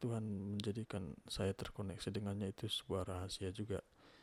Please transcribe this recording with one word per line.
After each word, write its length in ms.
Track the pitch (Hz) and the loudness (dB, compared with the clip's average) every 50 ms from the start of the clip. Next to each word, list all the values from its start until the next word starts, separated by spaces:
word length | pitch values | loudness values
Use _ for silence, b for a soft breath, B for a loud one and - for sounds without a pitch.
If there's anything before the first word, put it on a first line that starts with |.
Tuhan 560 | - 120 117 113 110 110 101 98 98 101 104 | 2 2 2 2 2 2 0 0 0 0 0
menjadikan 560 | 101 101 107 98 110 107 - - 98 92 73 - - - - | 0 2 0 0 0 -2 -2 -2 -2 -2 -2 -6 -8 -8 -6
saya 240 | - - 98 98 95 | 0 4 4 4 4
terkoneksi 560 | - 95 - - - 104 95 87 - - - | 2 -2 -4 -2 -4 -2 -2 -2 -2 -2 0
dengannya, 400 | 101 104 104 101 98 101 104 95 | 0 0 0 2 2 2 2 0
itu 240 | - - - 107 - | 0 -2 -2 0 0
sebuah 320 | - - - 92 95 90 | -2 0 2 2 2 2
rahasia 480 | 101 92 90 92 92 - - 98 92 90 | 2 0 -2 -2 -2 -2 -2 -2 -2 0
juga. 320 | 101 104 107 98 - - - - B B B B B | -2 -2 0 0 -2 -2 -4 -16 B B B B B